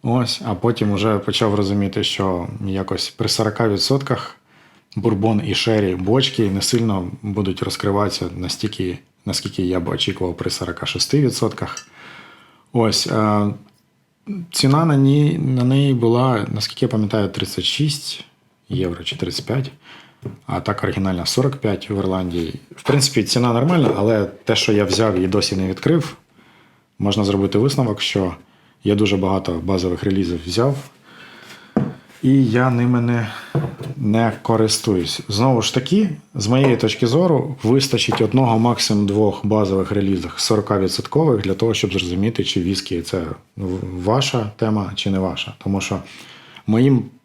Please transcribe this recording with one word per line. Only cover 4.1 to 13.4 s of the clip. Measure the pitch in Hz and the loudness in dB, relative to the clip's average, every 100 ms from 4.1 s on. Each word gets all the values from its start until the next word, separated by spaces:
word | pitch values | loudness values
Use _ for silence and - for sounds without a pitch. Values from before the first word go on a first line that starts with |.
| 117 - - _ _ - _ _ - | -4 -4 -16 _ _ -20 _ _ -2
бурбон | 113 98 113 104 85 | 0 2 2 0 -2
і | 95 | -2
шері | - 110 98 90 | 0 2 0 -2
бочки | 92 127 143 - 104 | 0 2 2 0 0
не | 98 | 0
сильно | - 120 117 95 90 101 | 0 0 2 0 -4 -8
будуть | 104 101 98 90 | -6 -2 -2 -4
розкриватися | 95 - 101 98 101 - 90 90 | -6 -4 -2 0 0 -2 -6 -6
настільки, | 90 - 107 - 92 87 _ _ - | -8 -6 -6 -4 -6 -6 _ _ -6
наскільки | 95 98 - | -6 -6 -4
я | 90 92 | -2 -2
б | 85 | -2
очікував | - - 92 92 82 | -2 -4 -2 -6 -4
при | 90 | -6
сорока | - 85 82 - | -6 -6 -6 -6
шести | - - 143 | -4 0 2
відсотках. | 131 - 110 - - - - - - - - - - _ _ | 2 2 -2 -2 -8 -10 -16 -20 -20 -20 -20 -20 -20 _ _
Ось, | 120 110 - - | 0 2 2 0
е, | 110 107 104 | 0 2 2